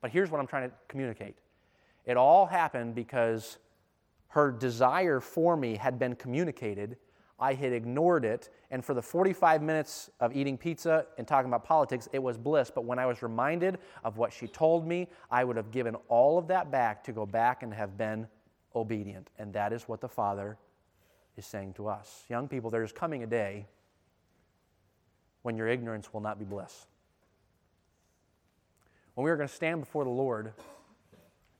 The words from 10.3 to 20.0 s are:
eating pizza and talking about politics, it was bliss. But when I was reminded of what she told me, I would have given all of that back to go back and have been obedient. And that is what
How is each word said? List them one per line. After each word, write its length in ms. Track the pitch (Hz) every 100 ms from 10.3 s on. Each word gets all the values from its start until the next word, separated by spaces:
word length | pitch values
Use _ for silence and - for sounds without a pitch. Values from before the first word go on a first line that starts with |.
| 135
eating 200 | 139 131
pizza 500 | 170 156 170 160 - -
and 80 | 113
talking 220 | 139 127
about 160 | 120
politics, 440 | - 156 131 127 -
it 80 | 135
was 180 | 131 113
bliss. 320 | 127 151 123
But 120 | 131
when 160 | 120 123
I 60 | 127
was 140 | 120
reminded 580 | 117 113 135 170 185 185 - -
of 120 | 113 107
what 160 | 113
she 140 | - 113
told 400 | - 160 170 160
me, 220 | 175 175 - -
I 140 | 120
would 140 | 127 113
have 160 | 107
given 240 | 123 117 113 -
all 300 | 117 139 170
of 80 | 170
that 220 | 185 156
back 320 | 135 117 104
to 80 | -
go 140 | 110 101
back 380 | 113 120 127
and 100 | 117
have 240 | 107 101 101
been 300 | 110 110 110 _ _ _ _ 117
obedient. 540 | 113 110 101 98 - -
And 140 | 104
that 180 | 104 104
is 160 | 117 -
what 120 | 113